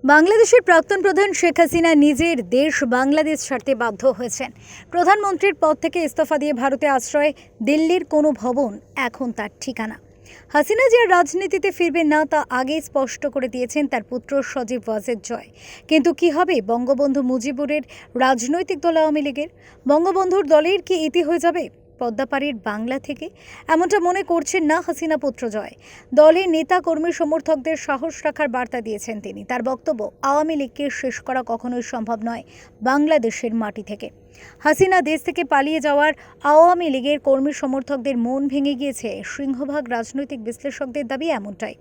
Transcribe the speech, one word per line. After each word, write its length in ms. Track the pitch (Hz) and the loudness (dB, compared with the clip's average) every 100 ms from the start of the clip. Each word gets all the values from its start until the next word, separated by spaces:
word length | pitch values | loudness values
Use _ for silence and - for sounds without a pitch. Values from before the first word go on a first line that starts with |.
| 262 | 6
বাংলাদেশের 560 | 302 339 440 453 480 | 6 8 6 6 6
প্রাক্তন 400 | 381 330 320 392 | 6 4 4 0
প্রধান 320 | 392 359 403 | 2 2 2
শেখ 260 | 359 349 - | 2 0 4
হাসিনা 360 | 330 339 330 311 | 2 4 4 6
নিজের 540 | 294 262 330 302 180 | 4 4 0 -2 0
দেশ 340 | 240 302 - | 2 2 0
বাংলাদেশ 640 | 262 247 269 302 311 311 - | -2 0 2 2 0 -2 -4
ছাড়তে 280 | 262 269 262 | -6 -2 -2
বাধ্য 320 | 233 202 262 | -2 0 0
হয়েছেন। 440 | 196 240 - 240 - - - - | 0 -6 -8 -10 -14 -20 -20 -6
প্রধানমন্ত্রীর 640 | 349 349 415 403 359 381 302 | 0 4 4 2 0 0 2
পদ 160 | 311 302 | 0 2
থেকে 260 | 320 359 | -2 -2
ইস্তফা 340 | 311 - 311 302 | -2 -2 0 0
দিয়ে 160 | 294 | 0
ভারতে 340 | 254 269 262 302 | 0 -2 0 0
আশ্রয়, 460 | 269 - 302 294 285 - _ | 0 0 0 0 -2 -18 _
দিল্লির 420 | 220 302 320 359 349 | 0 2 2 0 2
কোনো 260 | 302 302 | 2 2
ভবন 480 | 254 254 247 254 202 _ - | 0 -2 -2 -2 -4 _ -6
এখন 360 | 254 - 247 | -6 -4 -8
তার 180 | 226 208 _ | -6 -10 _
ঠিকানা। 380 | - 226 220 214 _ _ - - - | -10 -8 -8 -10 _ _ -20 -20 -2
হাসিনা 360 | 294 302 440 523 | 0 2 2 6
যে 120 | 466 | 6
আর 80 | 440 | 6
রাজনীতিতে 600 | 359 339 349 381 381 392 | 6 4 0 -2 -2 -2
ফিরবেন 360 | 370 339 311 311 | 0 0 2 2
না, 180 | 302 311 | 2 2
তা 200 | 302 - | 0 0
আগেই 320 | 254 262 311 | -4 -2 -4
স্পষ্ট 460 | 302 277 262 - 294 | -4 -4 -4 -4 -6
করে 200 | 269 254 | -4 -6
দিয়েছেন 400 | 247 247 302 285 | -6 -4 -2 -2
তার 160 | 247 | -4
পুত্র 400 | - 247 - 277 | -6 -10 -4 -4
সজীব 380 | 269 277 233 247 - | -4 -6 -6 -6 -4
ওয়াজেদ 320 | 220 208 233 | -6 -4 -6
জয়। 240 | - 233 - - - - - | -6 -12 -12 -20 -20 -20 -4
কিন্তু 260 | 214 285 | 0 0
কি 160 | 320 339 | 0 -2
হবে 320 | 302 359 311 | 0 -2 -2
বঙ্গবন্ধু 600 | 196 233 247 269 285 269 | -2 -4 -2 -2 0 -2
মুজিবুরের 600 | 247 254 240 262 285 302 - - - 240 | -2 -4 -6 -6 -4 -4 -6 -20 -14 -2
রাজনৈতিক 640 | 262 254 240 330 370 349 | 0 0 -2 -4 -4 -2
দল 180 | 339 320 | 0 2
আওয়ামী 240 | 311 302 | 0 0
লীগের? 260 | 285 269 311 _ - - 254 | -4 -6 -10 _ -20 -12 0
বঙ্গবন্ধুর 600 | 294 349 381 370 370 302 | 2 2 0 0 0 4
দলের 340 | 311 320 392 | 4 4 -2
কি 120 | 349 | -2
ইতি 300 | 370 311 349 | -2 0 0
হয়ে 160 | 302 339 | 0 0
যাবে 300 | 339 339 277 _ _ _ | 0 -2 -8 _ _ _
পদ্মাপাড়ির 560 | 240 220 269 277 294 233 | -6 -4 -4 -4 -4 -6
বাংলা 440 | 214 208 226 269 | -8 -6 -6 -8
থেকে? 300 | - 285 330 _ - - - | -8 -12 -12 _ -20 -20 -2
এমনটা 320 | 320 349 415 | 0 2 2
মনে 240 | 349 370 | 0 -2
করছেন 400 | 392 339 - 381 | -2 -2 -2 -2
না 180 | 302 320 | 0 0
হাসিনা 360 | 349 - 320 311 | -2 -6 -2 -2
পুত্র 320 | 285 233 240 | -4 -6 -8
জয়। 220 | 214 202 - - - - | -6 -10 -16 -20 -20 0
দলের 360 | 254 302 330 381 | 6 8 8 4
নেতা 320 | 320 320 359 | 0 2 0
কর্মী 300 | 339 320 339 | 0 -2 -2
সমর্থকদের 680 | - 311 320 294 311 262 320 | -2 -2 -2 -2 -4 -2 -6
সাহস 480 | - 269 262 - 302 | -4 -4 -4 -6 -8
রাখার 220 | 294 294 | -4 -4
বার্তা 340 | 247 247 247 | -4 -6 -8
দিয়েছেন 400 | 220 208 - 214 | -8 -10 -8 -10
তিনি। 220 | 196 196 | -10 -14
তার 200 | 196 247 | -6 -4
বক্তব্য, 480 | 240 262 - 254 208 _ | -4 -4 -4 -4 -6 _
আওয়ামী 340 | 277 285 311 311 | 0 0 0 -2
লীগকে 340 | 269 - 285 | -4 -4 -6
শেষ 300 | - 262 - | -4 -6 -8
করা 240 | - 262 240 | -6 -6 -4
কখনোই 360 | 233 240 247 | -6 -6 -6
সম্ভব 380 | 247 247 226 226 226 | -6 -8 -6 -6 -6
নয় 180 | 233 - - - _ | -8 -12 -20 -20 _
বাংলাদেশের 760 | 220 277 302 311 226 - 226 226 | 0 2 4 2 2 -4 -6 -4
মাটি 280 | 214 220 | -6 -8
থেকে। 260 | 196 208 - _ - - - - | -12 -12 -14 _ -20 -20 -20 -4
হাসিনা 420 | 302 311 370 370 | 0 4 4 4
দেশ 220 | 294 311 | 2 -2
থেকে 200 | - 339 | -2 -4
পালিয়ে 360 | 339 285 277 311 | 0 2 2 0
যাওয়ার 340 | 285 285 302 302 - - | 0 2 2 0 -12 -6
আওয়ামী 460 | 285 302 339 349 339 | 4 8 8 6 0
লীগের 300 | 262 254 294 | -2 0 -2
কর্মী 340 | - 269 277 | 2 2 0
সমর্থকদের 640 | 277 277 269 262 285 240 247 | -2 -4 -4 -4 -6 -4 -2
মন 300 | 233 269 277 | -2 -2 -2
ভেঙে 260 | 277 277 | -2 -2
গিয়েছে। 500 | 262 285 - 226 196 196 | -2 -4 -6 -8 -10 -12
সিংহভাগ 640 | - 277 254 277 294 240 | -8 -6 -6 -4 -6 -4
রাজনৈতিক 540 | 233 226 269 285 269 | -6 -6 -8 -8 -10
বিশ্লেষকদের 640 | 220 233 277 - 269 254 240 | -10 -10 -10 -8 -8 -6 -6
দাবি 220 | 269 330 | -6 -4
এমনটাই। 460 | 262 202 190 214 - | -4 -6 -10 -12 -12